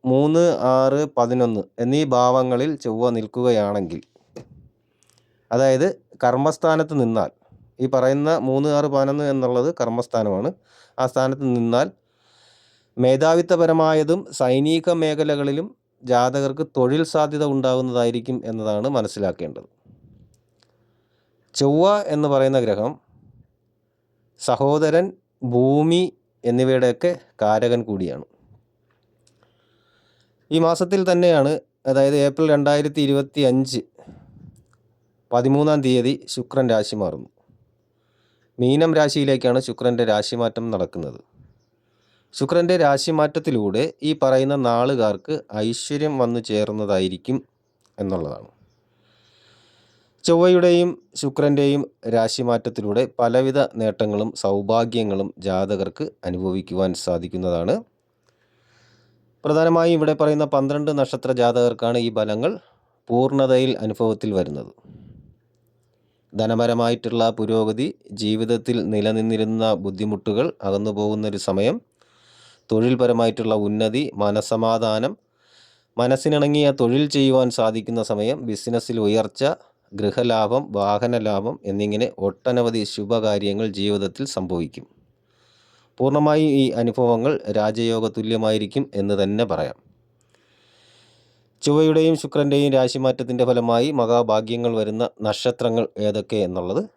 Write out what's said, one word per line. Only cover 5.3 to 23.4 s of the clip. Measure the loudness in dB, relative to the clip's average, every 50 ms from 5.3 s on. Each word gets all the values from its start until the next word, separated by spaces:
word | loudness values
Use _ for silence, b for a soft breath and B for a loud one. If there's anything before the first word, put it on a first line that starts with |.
| _ _ _ _ 0
അതായത് | 2 4 4 4 4 2 0 -2 -6 _ _ -8 0 0
കർമ്മസ്ഥാനത്ത് | 2 2 2 0 0 -2 0 0 2 2 2 0 -2 0 0
നിന്നാൽ, | 0 0 0 0 -2 -2 _ _ _ _ -20 -20 -20 _ _ -6 -4
ഈ | 0 0
പറയുന്ന | 2 2 2 2 2 0 0 0 0 0
മൂന്ന്, | 0 0 0 0 0 0
ആറ്, | 0 0 0 0
പതിനൊന്ന് | 0 0 0 0 -2 -2 -2 -2
എന്നുള്ളത് | 0 -2 0 0 0 0 -2 -2 -2
കർമ്മസ്ഥാനമാണ്. | -4 -4 -2 -6 -6 -4 -2 -2 -2 0 -2 -2 -4 -4 -6 _ b b b b b b b
ആ | -4 -4 -2 0
സ്ഥാനത്ത് | -2 -2 -2 -2 -4 -2 -2 -2
നിന്നാൽ | 0 0 0 2 0 0 0 -6 _ _ b b b b b b b b b b b b b b b b b b 0 2
മേധാവിത്വപരമായതും | 2 4 4 4 4 4 2 2 2 2 2 4 2 4 4 4 4 2 2 2 2 0 -2 -2 -12 -4 -2
സൈനിക | 0 2 2 2 2 2 0 0 0 0 0 0 0
മേഖലകളിലും | -2 -2 -2 -2 -2 -2 -2 -2 -4 -4 -4 -6 -10 -14 _ _ _ _ _ -4 0 2
ജാതകർക്ക് | 2 2 2 0 -2 -2 -2 -4 -4 -8 -6 _ 0
തൊഴിൽ | 0 2 2 0 -2 0 0
സാധ്യത | 0 0 0 0 -2 -2 -2 -2
ഉണ്ടാകുന്നതായിരിക്കും | 0 0 0 0 0 -2 -2 0 0 0 0 -2 -4 -6 -6 -8 -6 -6 -8
എന്നതാണ് | -8 -6 -4 -2 -2 -2 -2 -2 -2
മനസ്സിലാക്കേണ്ടത്. | -2 -4 -4 -4 -4 -4 -4 -4 -6 -10 -12 -12 -14 -18 _ _ _ _ _ -20 _ _ -20 -20 _ -20 _ _ _ _ _ _ _ _ _ _ _ _ _ _ _ _ _ _ _ _ _ _ _ _ _ _ 0
ചൊവ്വ | 0 2 4 4 4 4 2 2 0 -2 -2
എന്ന് | -2 0 2 2
പറയുന്ന | 2 2 4 2 2 2
ഗ്രഹം | 0 -2 -2 -2 -6 -6 -10 _ _ _ _ _ -20 _ -20